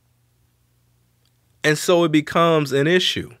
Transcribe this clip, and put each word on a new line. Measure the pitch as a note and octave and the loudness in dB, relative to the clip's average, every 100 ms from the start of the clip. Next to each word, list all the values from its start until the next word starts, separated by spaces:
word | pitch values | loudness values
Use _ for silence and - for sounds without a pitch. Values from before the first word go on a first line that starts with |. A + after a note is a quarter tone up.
| _ _ _ _ _ _ _ _ _ _ _ _ _ _ _ _ | _ _ _ _ _ _ _ _ _ _ _ _ _ _ _ _
And | D#3 D3+ | -4 -2
so | - F3 | 0 2
it | E3+ | 2
becomes | D3+ D3 F3 E3+ D#3+ C#3+ | 0 0 0 2 2 0
an | C3+ D3 | -2 0
issue. | F#3 F3+ - D#2+ - | 0 0 -6 -10 -16